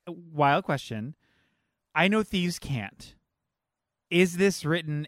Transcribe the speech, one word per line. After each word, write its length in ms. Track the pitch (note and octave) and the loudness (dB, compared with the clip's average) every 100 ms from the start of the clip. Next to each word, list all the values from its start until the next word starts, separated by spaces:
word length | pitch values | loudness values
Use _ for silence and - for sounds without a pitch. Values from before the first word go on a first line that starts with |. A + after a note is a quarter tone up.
| - | -14
wild 560 | F3 E3+ D3+ C#3+ D#3 | -14 -8 2 4 4
question. 500 | F#3+ C#3 - A2 A#2 - _ _ _ _ _ _ _ | 0 -4 -4 -8 -10 -12 _ _ _ _ _ _ _
I 140 | D#3 F#3 | 0 2
know 140 | A3 | 2
thieves 340 | G#3 F#3+ F3 E3+ | 0 -2 -2 -4
can't. 560 | - B2+ G2 - - _ _ _ _ _ _ _ _ _ - | -6 -6 -8 -14 -20 _ _ _ _ _ _ _ _ _ -2
Is 260 | F3 F#3 F3 | 2 4 4
this 280 | G3 - | 0 2
written 420 | D3+ E3+ D#3+ D3 | -2 -2 -2 -6